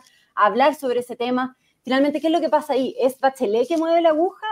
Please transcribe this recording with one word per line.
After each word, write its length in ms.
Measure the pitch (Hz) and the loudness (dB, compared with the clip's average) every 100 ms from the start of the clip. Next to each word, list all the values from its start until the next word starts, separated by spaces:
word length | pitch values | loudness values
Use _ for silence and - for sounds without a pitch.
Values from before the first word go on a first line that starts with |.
| - _ _ - | -8 _ _ 0
a 100 | 196 | 2
hablar 300 | 220 294 - | 4 2 0
sobre 260 | 254 240 | -4 -4
ese 140 | 240 233 | -6 -6
tema. 420 | 240 254 254 - _ _ | -4 -4 -4 -10 _ _
Finalmente, 380 | 220 262 285 285 | -2 0 0 0
¿qué 60 | 320 | 0
es 60 | |
lo 60 | 330 | 0
que 100 | 302 | 0
pasa 240 | 302 294 | 0 0
ahí? 220 | 254 247 - | -2 -2 -2
¿Es 200 | 254 - | -2 0
Bachelet 480 | 269 269 233 226 247 | -2 0 -2 0 0
que 80 | 330 | 0
mueve 260 | 330 339 | 2 2
la 80 | 330 | 4
aguja 360 | 311 370 - 427 | 2 0 -4 -2